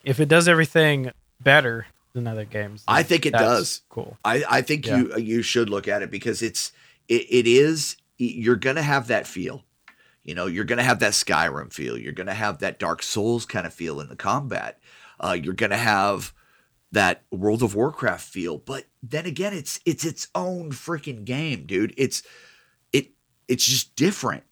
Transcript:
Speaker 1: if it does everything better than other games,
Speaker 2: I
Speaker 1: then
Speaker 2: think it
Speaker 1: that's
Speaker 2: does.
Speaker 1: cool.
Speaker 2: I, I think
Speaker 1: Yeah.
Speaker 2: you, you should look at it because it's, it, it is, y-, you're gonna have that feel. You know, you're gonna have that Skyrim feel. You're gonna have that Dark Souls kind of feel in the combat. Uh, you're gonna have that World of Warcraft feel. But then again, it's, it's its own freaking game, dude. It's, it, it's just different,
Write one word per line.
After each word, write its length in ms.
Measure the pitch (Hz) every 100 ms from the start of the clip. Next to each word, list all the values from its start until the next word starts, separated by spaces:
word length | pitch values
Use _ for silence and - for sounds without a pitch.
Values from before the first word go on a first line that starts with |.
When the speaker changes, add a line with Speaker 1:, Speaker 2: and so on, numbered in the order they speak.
Speaker 1:
if 160 | 135 127
it 80 | 151
does 180 | 165 170
everything 640 | 165 156 165 156 143 127 - _ _
better 460 | 139 147 131 113 - _ _
than 140 | 123 117
other 160 | 110
games, 400 | 107 107 104 107 -
Speaker 2:
I 160 | 127
Speaker 1:
then 60 | -
Speaker 2:
think 180 | 165 147
it 60 |
Speaker 1:
that's 100 | 117
Speaker 2:
does. 360 | 110 120 90 - _
Speaker 1:
cool. 280 | - - -
Speaker 2:
I, 200 | 107 127 143
I 140 | 127
think 240 | 127 151 113
Speaker 1:
Yeah. 120 | 131
Speaker 2:
you, 180 | 123 110
you 240 | 110 117
should 260 | 110 120 110
look 180 | 101 98
at 140 | 104
it 80 | 95
because 300 | 98 113 101
it's, 300 | 113 - - _ _ _ -
it, 180 | 117 -
it 180 | 123 113
is, 480 | 127 147 160 - - _ -
y-, 60 | 123 -
you're 200 | 113 117
gonna 260 | 131 151
have 260 | 147 139 120
that 180 | 107 -
feel. 380 | - 87 - _ _ _ _ _ _
You 120 | -
know, 120 | 87 92
you're 180 | 87
gonna 180 | 110 120
have 160 | 127 107
that 120 | 107
Skyrim 580 | 98 - 80 82 71 69
feel. 260 | - 64 60
You're 140 | 62
gonna 220 | 76 92
have 240 | 101 107 90
that 200 | 98 -
Dark 240 | 85 85
Souls 420 | - 110 107 120
kind 220 | - 107 85
of 80 |
feel 260 | - 82 71
in 80 | 71
the 80 | 64
combat. 640 | 98 123 139 98 53 - _ - - -
Uh, 180 | 90 90
you're 120 | 76
gonna 220 | 95 110 101
have 560 | 117 101 101 98 - - _ _ _ _ _
that 320 | 107 92 85 -
World 300 | 92 101 113
of 120 | 120
Warcraft 500 | 101 139 151 117 87
feel. 340 | - 98 85 73
But 260 | - 135 - _
then 240 | 117 147 175
again, 260 | 151 202
it's, 280 | 190 139 -
it's 200 | - 151
its 240 | 165 - -
own 360 | 185 180 180 160
freaking 540 | 127 - 165 147 117
game, 400 | 101 131 160 110 73
dude. 260 | 95 107 -
It's, 260 | 135 - - - - _ _ _ _
it, 180 | 139 - _ _ _ -
it's 160 | 123
just 320 | - 131 - -
different, 480 | 165 196 123 69 _